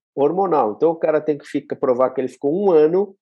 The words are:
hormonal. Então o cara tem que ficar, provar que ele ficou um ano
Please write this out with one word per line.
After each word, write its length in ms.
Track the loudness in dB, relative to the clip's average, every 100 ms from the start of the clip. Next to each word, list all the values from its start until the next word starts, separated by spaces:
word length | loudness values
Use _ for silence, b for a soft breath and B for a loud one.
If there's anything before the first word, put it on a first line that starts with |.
| _ -2
hormonal. 580 | 0 0 0 0 0
Então 180 | 0 -2
o 40 | 0
cara 260 | -2 -2
tem 160 | -2 -6
que 80 | -6
ficar, 300 | -8 -8 -4
provar 360 | -2 0 0
que 100 | -2
ele 60 | -6
ficou 260 | -6 -4
um 180 | -2 2
ano 440 | 4 4 2 -2 -8